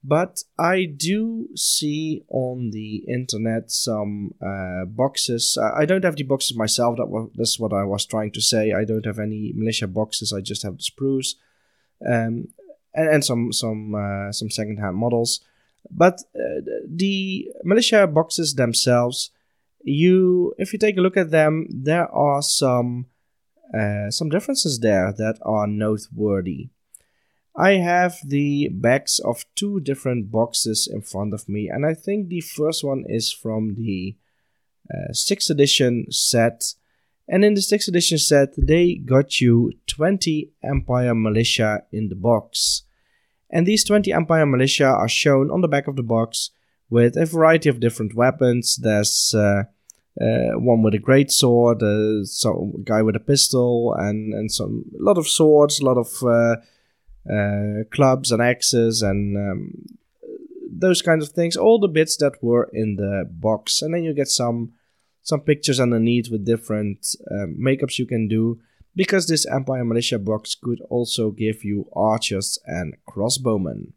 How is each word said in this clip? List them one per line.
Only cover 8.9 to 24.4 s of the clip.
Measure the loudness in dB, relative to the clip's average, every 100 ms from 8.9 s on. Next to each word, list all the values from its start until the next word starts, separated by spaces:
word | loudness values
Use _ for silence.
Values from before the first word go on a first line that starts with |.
| -2 -4
have | -6
any | -6 -6 -6 -4
militia | -4 -4 -4
boxes. | -4 -4 -4 -6
I | -6
just | -8 -8
have | -8 -8
the |
sprues, | -10 _ -2 -2 -4 -8 _ _ _ _ _ _ -2
um, | -2 -2 -6 -10 _ -20 -20 _
and, | -2 2
and | 2 2
some, | -2 -2
some, | -4 -4 -6 -6 -4
uh, | -4 -6 -8
some | -8 -8
secondhand | -6 -6 -6 -4 -2
models. | 0 0 -2 -4 _ _ _ _ -18
But, | 2 2 2 -16 -8
uh, | -6 -6 -8 -10 -8
the | -4 -2 -2 -4 -6 -8 -8
militia | 2 2 4 4 4
boxes | 2 0 -2 -4 0
themselves, | 0 0 2 2 0 -4 -10 _ _ _ _ _
you, | -4 2 6 6 4 2 0 -4
if | -6
you | 0
take | 0 2
a |
look | 2 2
at | 2
them, | 4 4 2 -4
there | -6 -2 0 0
are | 0 2 2
some, | 0 0 2 2 0 -4 -10 _ _ _ _ _ _
uh, | -4 -2 -2 -4
some | -4 -2
differences | -2